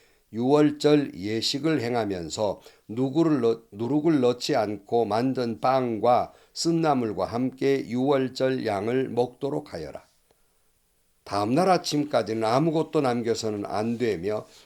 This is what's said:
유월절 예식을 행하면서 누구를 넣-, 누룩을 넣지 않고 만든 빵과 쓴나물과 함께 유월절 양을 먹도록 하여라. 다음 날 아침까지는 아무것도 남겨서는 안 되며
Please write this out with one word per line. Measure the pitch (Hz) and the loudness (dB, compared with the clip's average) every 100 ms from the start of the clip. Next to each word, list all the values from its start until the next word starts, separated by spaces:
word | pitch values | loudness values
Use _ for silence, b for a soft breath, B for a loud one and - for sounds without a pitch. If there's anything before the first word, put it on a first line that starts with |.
| b b b | b b b
유월절 | 107 123 147 151 147 147 151 143 | -4 2 4 4 2 4 4 2
예식을 | - 98 113 110 139 156 151 | -6 -4 -2 -2 -2 -2 -2
행하면서 | 117 120 107 92 80 - 104 87 B B - | 0 -2 -2 -4 -6 -4 -4 -4 B B -12
누구를 | 110 135 135 165 147 | -4 -2 2 2 2
넣-, | 117 113 - | 2 0 -6
누룩을 | 101 120 147 156 151 | -8 -2 0 2 4
넣지 | 123 120 - 139 | 4 2 0 0
않고 | 104 104 - 117 | 0 -4 -2 0
만든 | 110 107 131 131 120 107 | 2 2 0 0 -4 -2
빵과 | 131 135 123 110 113 120 90 b b | 0 2 0 0 4 4 2 b b
쓴나물과 | - 170 165 160 135 117 95 | -4 0 2 2 2 0 -2
함께 | 92 117 127 - 135 135 - | -4 -2 -4 -2 0 0 -2
유월절 | 120 131 139 131 127 131 131 107 | -2 2 2 0 -2 -2 0 -2
양을 | 101 107 131 123 | -2 0 -2 -2
먹도록 | 110 123 - 139 147 - | -2 -2 -4 -6 -6 -8
하여라. | 87 76 - - _ _ _ _ _ _ _ _ _ _ _ | -12 -12 -14 -20 _ _ _ _ _ _ _ _ _ _ _
다음 | - 101 104 | -6 -2 0
날 | 135 190 | 2 4
아침까지는 | 175 - 147 147 123 104 113 | 2 2 -2 0 0 0 -2
아무것도 | 110 123 165 156 156 160 | 2 2 2 0 -2 0
남겨서는 | 135 120 117 110 110 104 101 | 0 0 -2 -2 -2 -6 -4
안 | 98 110 117 | -4 -2 -2
되며 | 120 92 92 107 - b | -2 -2 -2 -6 -8 b